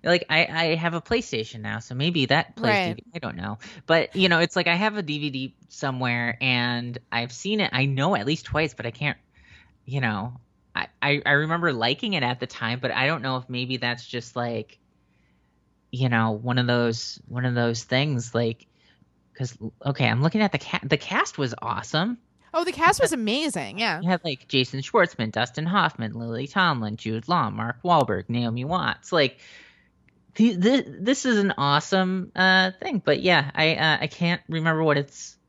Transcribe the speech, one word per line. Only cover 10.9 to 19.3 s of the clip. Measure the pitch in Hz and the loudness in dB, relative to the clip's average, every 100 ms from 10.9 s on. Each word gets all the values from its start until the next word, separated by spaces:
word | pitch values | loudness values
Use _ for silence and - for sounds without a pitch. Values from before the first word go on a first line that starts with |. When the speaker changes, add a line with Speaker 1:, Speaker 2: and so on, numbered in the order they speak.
| _ | _
Speaker 1:
I, | 143 143 - | 0 0 2
I | |
remember | 143 156 170 170 | 2 2 0 0
liking | 123 117 143 226 | 0 0 0 -2
it | 180 | -2
at | 123 123 | -2 -2
the | 127 | -6
time, | - 113 123 | -6 -4 -2
but | 127 | -2
I | - 135 | 0 0
don't | 156 | -2
know | 131 127 | -4 -6
if | 123 | -6
maybe | 123 123 127 | -8 -6 -4
that's | 123 123 - | -4 -6 -8
just, | 123 - 123 | -10 -8 -6
like, | 120 113 107 _ _ _ _ _ _ _ _ _ _ _ _ | -4 -6 -8 _ _ _ _ _ _ _ _ _ _ _ _
you | 123 131 | -2 2
know, | 117 113 | 4 2
one | 107 120 123 | 0 0 0
of | 123 | 4
those, | 120 120 117 - - - | 4 2 0 -8 -14 -10
one | 123 | -4
of | 127 120 | 0 2
those | 117 113 | 0 0
things, | - 127 151 127 117 | 0 0 2 -2 -2
like, | 113 117 117 _ _ _ _ _ _ _ | 0 0 -4 _ _ _ _ _ _ _